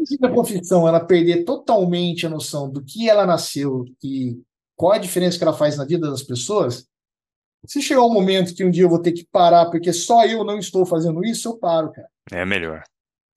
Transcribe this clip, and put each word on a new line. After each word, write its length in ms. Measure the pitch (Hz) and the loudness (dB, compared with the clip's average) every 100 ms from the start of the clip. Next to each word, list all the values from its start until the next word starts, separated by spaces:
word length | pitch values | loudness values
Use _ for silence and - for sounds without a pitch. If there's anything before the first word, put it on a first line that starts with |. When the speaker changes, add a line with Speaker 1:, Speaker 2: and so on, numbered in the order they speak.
Speaker 1:
se 140 | 311 277 | -6 -2
a 60 | 254 | 0
profissão, 580 | 240 - 190 175 180 165 | 0 0 -4 0 2 4
ela 120 | 165 | 2
perder 440 | 165 180 170 170 | 4 2 4 0
totalmente 800 | 175 277 - 220 180 175 175 165 | -2 -6 0 0 2 0 -2 -4
a 60 | 165 | -6
noção 400 | 156 - 147 139 | -8 -8 -8 -8
do 120 | 139 | -10
que 260 | - 214 226 | -12 -6 2
ela 180 | 208 190 | 4 4
nasceu 580 | 160 - 143 139 127 123 - | 0 -2 -4 -4 -4 -8 -12
e 380 | 135 135 127 120 - _ _ _ | -10 -6 -6 -8 -16 _ _ _
qual 160 | 151 | 0
a 60 | 214 | 0
diferença 380 | - 180 180 175 | 0 -2 -2 0
que 80 | |
ela 80 | 160 151 | -2 0
faz 200 | 151 143 | -2 -2
na 80 | |
vida 240 | 135 170 151 | -4 -4 -4
das 120 | 127 | -8
pessoas, 640 | - 123 - 208 135 120 - _ _ _ _ _ _ _ - | -8 -8 -4 -2 -2 -4 -14 _ _ _ _ _ _ _ -10
se 160 | 285 | -8
chegar 200 | 277 269 | 0 4
um 80 | 240 | 4
momento 420 | 220 185 190 180 | 4 2 2 -2
que 100 | - | -2
um 60 | 185 | 0
dia 140 | 170 | 4
eu 40 | 180 | 4
vou 120 | 165 | 4
ter 100 | 170 | 0
que 140 | 170 - | -2 -2
parar, 360 | 196 175 170 170 | 2 6 6 4
porque 260 | 170 175 | 0 -2
só 320 | 170 - 233 | -4 2 4
eu 180 | 220 226 | 4 0
não 140 | 202 208 | -4 -6
estou 280 | 180 190 180 | -4 -2 0
fazendo 360 | 165 165 160 | 0 -2 -2
isso, 240 | 214 226 233 | -4 -4 -8
eu 100 | 226 | -6
paro, 340 | 180 165 156 | -2 -2 -2
cara. 160 | - - _ - | -10 -20 _ -12
Speaker 2:
É 120 | 90 92 | -6 -2
melhor. 360 | 98 82 80 - _ _ _ _ | -2 -4 -10 -16 _ _ _ _